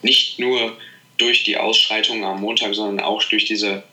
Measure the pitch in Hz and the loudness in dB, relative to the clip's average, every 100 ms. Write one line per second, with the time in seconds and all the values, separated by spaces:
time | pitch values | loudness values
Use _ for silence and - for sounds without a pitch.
0 | - - - - 123 127 113 113 - - | 4 2 2 -2 0 2 0 -6 -20 -20
1 | _ - - - - - 110 110 - 110 | _ -2 2 2 0 0 2 2 2 2
2 | 107 110 98 95 104 113 110 101 107 101 | -2 -2 -4 -4 -2 -2 -2 -2 -2 -2
3 | - 104 - 107 - 107 104 98 - | -2 -2 0 0 0 0 -2 -4 -8